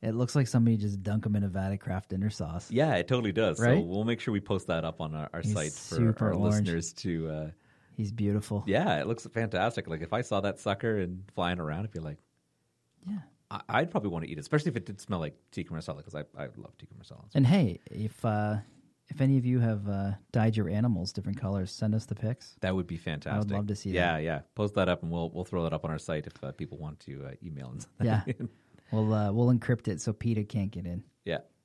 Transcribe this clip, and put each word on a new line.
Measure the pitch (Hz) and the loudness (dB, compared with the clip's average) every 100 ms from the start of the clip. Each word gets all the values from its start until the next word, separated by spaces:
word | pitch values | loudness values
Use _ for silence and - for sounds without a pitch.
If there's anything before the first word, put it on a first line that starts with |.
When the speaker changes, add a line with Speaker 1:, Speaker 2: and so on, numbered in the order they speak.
Speaker 1:
it | 113 | -2
looks | 113 123 147 | 0 2 2
like | 127 | 4
somebody | 127 117 113 | 6 6 4
just | 104 101 | 2 -2
dunked | 98 107 110 | 0 0 2
'em | 104 | 2
in | 101 | 2
a | |
vat | 92 95 | 0 -2
of | 98 | -2
Kraft | - 92 - | -2 -4 -2
dinner | 95 104 | -2 -2
sauce. | - 78 82 - | -2 -6 -6 -2
Speaker 2:
Yeah, | 117 156 104 | 2 4 4
it | 87 | 2
totally | 127 110 | 2 2
does. | 92 110 76 | 2 2 4
So | |
Speaker 1:
Right? | 117 147 202 | 6 6 4
Speaker 2:
we'll | 95 | 0
make | 110 117 | 0 0
sure | - | 0
we | 104 | -2
post | - 98 - | 0 -2 0
that | 82 | -2
up | 80 82 | 0 -4
on | 78 78 | -6 -4
our, | 78 | -6
our | 82 | -4
Speaker 1:
He's | 95 | -2
Speaker 2:
site | 104 76 | 0 -2
for | - - - | -6 -6 2
Speaker 1:
super | 117 110 110 | 2 4 0
Speaker 2:
our | |
Speaker 1:
orange. | 92 104 104 95 | 2 2 4 2
Speaker 2:
listeners | 85 82 - | 0 -4 -6
to, | 95 82 80 | -4 -2 -4
uh, | 78 78 78 _ _ _ - | -6 -8 -12 _ _ _ -6
Speaker 1:
He's | 107 | -4
beautiful. | 113 104 104 - 104 - | 0 0 0 0 -4 2
Speaker 2:
Yeah, | 101 185 80 | 2 4 2
it | 82 | 0
looks | 113 - | -4 -6
fantastic. | - 113 90 107 120 - | -4 -2 2 0 0 -6
Like, | 80 | -6
if | 80 | -2
I | 110 | -4
saw | 123 101 | 0 0
that | 98 95 | 0 -2
sucker | - 98 117 107 | -2 -2 0 0
and | 90 90 95 | -2 -6 -10
flying | - 87 90 | -2 0 0
around, | 78 78 107 | -2 -4 -6
I'd | |
be | 85 | -6
like, | 78 73 _ _ _ _ _ _ _ _ 180 | -8 -10 _ _ _ _ _ _ _ _ -8
Speaker 1:
Yeah. | 202 139 _ _ | -8 -10 _ _
Speaker 2:
I, | 101 - | -12 0
I'd | 107 165 | 2 2
probably | 175 101 | 0 -2
wanna | 85 73 | -4 -6
eat | 76 | -8
it, | |
especially | 76 151 151 | 0 0 2
if | 117 | -2
it | 92 | -6
did | 101 | -12
smell | - 95 | -4 -4
like | 78 - _ | -4 -8 _
tikka | - 85 | -10 -6
marsala, | 80 - 73 | -8 -6 -10
'cause | 76 | -10
I, | 76 78 - | -10 -12 -10
I | 69 - | -12 -12
love | - _ | -18 _
tikka | - - | -20 -20
marsala. | 98 - - | -20 -20 -4
Speaker 1:
And | 147 127 | 4 6
hey, | 196 131 85 - | 6 4 0 -10
if, | - 110 - 117 | -6 -6 -4 0
uh, | 104 104 107 - - _ _ _ | 0 2 -2 -4 -18 _ _ _
if | - | 0
any | 135 135 | 4 4
of | 123 | 4
you | 123 | 4
have, | 117 107 101 | 4 2 0
uh, | 98 98 98 - | -2 0 -4 -2
dyed | 123 110 110 | 2 2 4
your | 92 | 2
animals | 104 120 101 87 | 2 2 2 0
different | - 95 98 | -4 -4 -4
colors, | 98 98 92 | -2 -2 -2
send | - 110 | -2 0
us | 110 - | 0 0
the | 104 | -4
pics. | 110 127 - - | -2 -4 -8 -4
Speaker 2:
That | 92 95 | -2 0
would | 87 | -2
be | 82 | -4
fantastic. | - 76 76 73 | -4 -6 -2 -2
Speaker 1:
I | |
would | 104 | 0
love | 101 104 | 0 -2
to | 101 | -2
see | 98 | -2
Speaker 2:
Yeah, | 90 87 | 2 4
Speaker 1:
that. | 80 | 2
Speaker 2:
yeah. | 78 76 - - | 0 -2 -6 -2
Post | 104 | 0
that | 101 92 | 2 4
up, | 87 | 2
and | 82 | 0
we'll, | 85 82 | -2 -2
we'll | 85 90 | -4 -4
throw | 90 | -2
that | 82 | 0
up | 78 - | -2 -4
on | |
our | 78 | -6
site | - 78 76 | -4 -4 -4
if, | - | -10
uh, | 67 | -10
people | 71 76 76 | -8 -10 -8
want | 78 76 | -12 -12
to, | - 67 67 | -14 -12 -12
uh, | 65 | -12
email | 87 71 65 | -12 -10 -10
and | 64 | -12
send | - _ | -14 _
Speaker 1:
Yeah. | 117 110 | 2 2
Speaker 2:
<laughs> | 98 123 | 0 -6
in. | 120 _ _ - _ | -8 _ _ -20 _
Speaker 1:
We'll, | 110 107 | 0 2
uh, | 110 104 | 2 2
we'll | 104 120 | 2 4
encrypt | 127 - 120 - | 4 2 0 0
it | 139 | -4
so | - | -4
peta | 107 117 110 | -2 0 0
can't | 104 110 98 | 0 -2 -2
get | 98 87 | -4 -6
in. | 87 - _ | -8 -10 _
Speaker 2:
Yeah. | - 80 - _ | -6 -6 -6 _